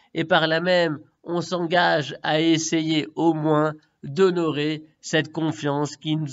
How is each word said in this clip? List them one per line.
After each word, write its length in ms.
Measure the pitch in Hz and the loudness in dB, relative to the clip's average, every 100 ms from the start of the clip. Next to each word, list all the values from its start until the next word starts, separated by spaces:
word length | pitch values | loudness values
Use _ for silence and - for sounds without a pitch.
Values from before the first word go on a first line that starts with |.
| _ | _
et 100 | - | -6
par 240 | 165 180 160 | 2 2 2
là 140 | 160 | 0
même, 380 | 180 180 170 139 - _ | 2 2 2 -2 -8 _
on 180 | - 175 | -6 -6
s'engage 760 | 165 180 170 175 170 165 135 - | -4 -4 0 2 2 2 -2 -6
à 160 | 156 156 | -2 0
essayer 680 | 165 160 160 165 160 160 139 - | 4 2 2 -2 0 -2 -2 0
au 180 | 165 | 0
moins 400 | 156 156 151 156 156 _ _ | 2 2 2 0 -4 _ _
d'honorer 800 | 147 143 190 180 165 160 151 151 156 _ | -10 2 2 2 -2 -2 -2 -4 -10 _
cette 300 | - 165 147 | -2 -2 -2
confiance 680 | - 160 156 143 143 147 - | -4 -4 -2 -2 -2 -4 -6
qui 200 | 156 156 147 | -4 -4 -4